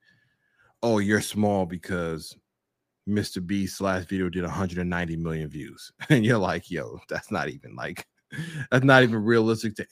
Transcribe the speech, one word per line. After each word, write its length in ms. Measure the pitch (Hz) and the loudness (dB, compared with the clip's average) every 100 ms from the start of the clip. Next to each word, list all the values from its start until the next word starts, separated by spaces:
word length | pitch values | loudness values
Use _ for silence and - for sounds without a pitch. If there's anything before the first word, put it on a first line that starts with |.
| _ _ _ _ _ _ _ _ | _ _ _ _ _ _ _ _
"Oh, 160 | 120 107 | 0 2
you're 200 | 101 107 | 4 2
small 460 | - 104 104 101 90 | 0 0 0 2 -2
because 680 | 90 - 90 82 80 - - _ _ _ _ _ _ - | -6 -6 -4 -4 -6 -10 -18 _ _ _ _ _ _ -4
Mister 340 | 104 - 98 | -2 -2 -6
Beast's 380 | 87 101 95 - | -4 -2 -2 -2
last 260 | 98 92 87 | -2 -2 -2
video 200 | 95 92 | -2 -2
did 140 | 90 | -2
a 40 | 85 | -4
hundred 280 | 76 92 87 | -2 -4 -2
and 100 | 87 | -2
ninety 260 | 87 87 82 | -2 -2 -4
million 320 | 82 80 76 | -4 -4 -6
views." 420 | 73 - - - _ | -10 -14 -16 -20 _
<laughs> 80 | - | 4
And 140 | 139 | 4
you're 140 | 107 117 | 6 2
like, 320 | 90 85 - | 2 -2 -4
"Yo, 280 | 82 58 - - | -6 -6 -12 -8
that's 200 | 80 - | -8 -4
not 200 | 95 69 | -4 -4
even, 260 | 62 58 - | -6 -14 -12
like, 300 | 71 90 - _ _ 143 | -10 -10 -14 _ _ -12
<laughs> 320 | 165 156 131 | -10 -10 0
that's 140 | 131 135 | 2 8
not 160 | 131 | 8
even 200 | 123 110 | 6 4
realistic 520 | 107 117 110 110 110 98 | 4 4 4 2 -2 -8
to 100 | 90 | -10